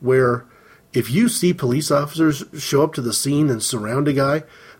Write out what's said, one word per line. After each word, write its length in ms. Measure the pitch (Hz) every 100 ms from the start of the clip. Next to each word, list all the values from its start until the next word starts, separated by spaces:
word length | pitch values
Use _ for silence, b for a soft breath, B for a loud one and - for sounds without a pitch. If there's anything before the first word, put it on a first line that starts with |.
where 460 | 123 131 127 123 - b b b b
if 160 | 127 107
you 180 | 139 240
see 240 | - 180
police 380 | 180 127 127 151
officers 520 | 143 147 160 160 143 - 156
show 240 | - 139
up 120 | 156
to 80 | 151
the 100 | 120
scene 380 | - 139 143 151
and 120 | 117
surround 460 | - 123 107 127 143
a 60 |
guy, 300 | 139 139 151 151 B B B